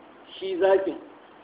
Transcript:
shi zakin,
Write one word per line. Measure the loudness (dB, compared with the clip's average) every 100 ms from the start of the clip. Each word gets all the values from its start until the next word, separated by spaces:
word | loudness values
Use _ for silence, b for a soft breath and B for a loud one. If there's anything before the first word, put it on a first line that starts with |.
| -20 -20 -20
shi | -12 -8 0
zakin, | 4 4 2 -8 -14 -20 -20 -20